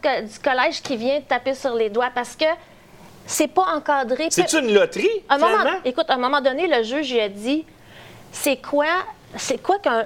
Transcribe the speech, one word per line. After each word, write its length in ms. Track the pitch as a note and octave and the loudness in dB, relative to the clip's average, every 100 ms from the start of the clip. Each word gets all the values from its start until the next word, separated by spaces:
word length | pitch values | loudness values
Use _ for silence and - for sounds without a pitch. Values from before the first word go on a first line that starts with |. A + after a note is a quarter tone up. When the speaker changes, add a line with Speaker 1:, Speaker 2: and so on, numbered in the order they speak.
Speaker 1:
co-, 260 | D4 A#3+ G#3+ | -2 -2 -4
du 80 | - | -4
collège 420 | C#4 B3+ D4 D#4 | -2 2 0 -2
qui 140 | - A#3 | -6 -4
vient 220 | B3 C#4+ | -2 -2
te 100 | C#4+ | -2
taper 260 | B3 C4 C4 | -2 -2 -2
sur 180 | C4+ | -2
les 160 | A#3 A3 | 0 0
doigts 220 | G#3+ B3 | 0 -2
parce 220 | B3 A#3+ - | -2 -6 -2
que 100 | D#4 - - - - - - - - | -2 -2 -8 -20 -20 -20 -20 -20 -6
c'est 220 | - D4+ | -2 0
pas 180 | - F#4 D#4 | 2 0 0
encadré. 520 | - C#4+ A#3 B3+ D#4+ | 0 0 0 -2 0
Speaker 2:
C'est-tu 300 | E4+ E4+ D#4 | 0 0 0
une 120 | A#3+ | 4
loterie, 360 | G3+ E3 - F#4 A4 - | 4 4 2 0 0 0
Speaker 1:
Un 100 | C#4+ | 2
moment, 180 | D#4 G#4+ | 4 4
Speaker 2:
finalement ? 220 | D4+ F#4 | 2 0
Speaker 1:
écoute, 220 | - G4 D#4+ | -2 -2 0
à 40 | |
un 40 | C4 | 0
moment 240 | B3 C#4+ | 2 2
donné, 260 | C4 C4 F4 | 2 0 2
le 160 | B3+ | 2
juge, 260 | A3 C#4 C#4 | 0 -2 -2
il 80 | A#3+ | 0
a 100 | G#3 | -2
dit, « 360 | G3+ A3+ D4+ D#4 - - - - - - | -2 -2 -2 -4 -14 -20 -20 -20 -20 -18
C'est 260 | - D4 C4 | -4 -2 -2
quoi, 280 | - C#4+ D4+ F4+ - - - - | -2 0 2 0 -4 -12 -16 -8
c'est 260 | - B3 | -6 -2
quoi 180 | - G4+ | 0 0
qu'un 260 | D4+ A3+ | 2 0